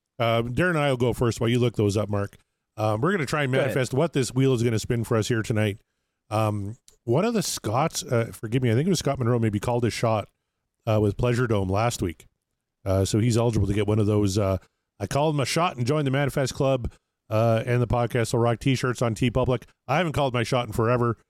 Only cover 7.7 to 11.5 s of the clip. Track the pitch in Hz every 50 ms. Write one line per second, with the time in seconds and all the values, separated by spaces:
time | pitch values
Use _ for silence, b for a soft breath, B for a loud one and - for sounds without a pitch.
7.7 | 104 127 156 165 - - - 143 127 117 113 104 95 - - 107 117 131 127 117
8.7 | 110 120 160 196 175 - - 143 139 135 120 117 123 117 113 110 101 101 - 123
9.7 | 120 120 120 107 - - - 113 110 107 - _ _ _ _ _ _ _ _ _
10.7 | _ _ - 113 107 107 107 101 98 - 123 123 120 117 127 113